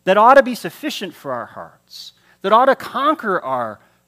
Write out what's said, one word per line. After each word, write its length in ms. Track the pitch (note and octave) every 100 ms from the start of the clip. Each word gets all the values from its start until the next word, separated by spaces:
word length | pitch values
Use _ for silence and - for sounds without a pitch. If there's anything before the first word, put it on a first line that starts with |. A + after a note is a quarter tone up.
that 120 | - G3+
ought 180 | A3+
to 80 | C#4
be 120 | B3
sufficient 600 | A#3+ F3 - D4 - F#3+
for 180 | - C#3+
our 140 | B2 A2
hearts, 640 | - E2+ _ _ - - _ _ _
that 120 | G3
ought 140 | A3 C4+
to 100 | C4
conquer 600 | - A#3 C#4 D#4 A3 F3+
our 400 | C3 B2+ A#2 G#2 _ _